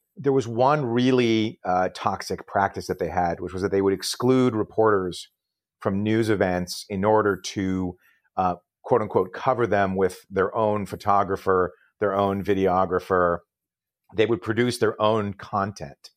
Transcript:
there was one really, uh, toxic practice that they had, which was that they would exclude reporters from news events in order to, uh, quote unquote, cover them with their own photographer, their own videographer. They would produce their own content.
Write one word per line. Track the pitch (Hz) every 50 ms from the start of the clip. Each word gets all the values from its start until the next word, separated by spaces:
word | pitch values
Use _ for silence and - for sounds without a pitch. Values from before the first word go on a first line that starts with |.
| _ _ _
there | - 135 143 135
was | 135 117 113
one | 113 113 127 135 151 151 139
really, | 117 117 120 123 131 127 127 123 113 113 110 107 110 - - -
uh, | 95 90 90 92 95 -
toxic | - - 107 98 - - - 95 - -
practice | - - 101 98 98 - 101 90
that | - 90 -
they | 95 82
had, | 82 90 90 85 82 -
which | 92 87 -
was | 92 95
that | 98
they | 95 98 98
would | 98 98
exclude | 92 - - - - 127 123 131 131 127 123 110
reporters | 107 101 - - - 110 110 104 98 92 90 82 - - - _ _ _ _ _ _ _ _ _ _
from | - 107 95 98 104
news | 107 110 113 113 107
events | 110 90 98 92 90 90 90 87 - - - -
in | 107 95 98
order | 107 110 107 104 104 98
to, | 90 - - - 107 95 92 92 92 92 87 87 - _ _ _ _ _ _ _
uh, | - 92 90 87 - - _ _ _ -
quote | - 127 117
unquote, | 107 98 - 110 92 92 -
cover | - - 131 131 113 120
them | 101 104 101 101 95 95
with | 95 95 92 - - - _
their | 98 95 92 - -
own | 113 110 107 104 104 98
photographer, | - 104 87 - 104 101 101 101 90 98 - - 98 95 92 90 87 - _ _ _ _ _
their | 104 101 98
own | 98 101 98 98 98 92
videographer. | 101 101 95 95 92 90 92 95 85 90 90 - - 98 90 90 87 85 85 - _ _ _ _ _ _ _ _ _ _ _ _ _ -
They | 107 110
would | 107 117 110 -
produce | - 110 113 123 123 117 -
their | 113 95 - -
own | 110 107 110 110 104 101 95
content. | - - - - 101 98 101 98 - 78 69 69 - - - _